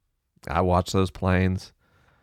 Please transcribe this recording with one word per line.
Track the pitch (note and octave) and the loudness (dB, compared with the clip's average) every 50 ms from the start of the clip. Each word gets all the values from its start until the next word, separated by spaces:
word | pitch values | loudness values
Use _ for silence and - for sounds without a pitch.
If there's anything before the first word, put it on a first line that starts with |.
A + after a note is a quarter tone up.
| _ _ _ _ _ _ _ _ - - | _ _ _ _ _ _ _ _ -12 -4
I | C#2+ E2+ | -2 0
watched | F#2 F2+ F2 F2 F2+ - | 0 2 2 0 0 0
those | - F#2+ F#2+ F#2 | 0 0 0 0
planes | - - F#2 F#2+ F2+ F2+ F#2 F#2 F#2 F#2+ - - _ _ _ _ _ _ _ _ _ _ | -2 -4 0 0 2 2 2 0 -2 -4 -8 -14 _ _ _ _ _ _ _ _ _ _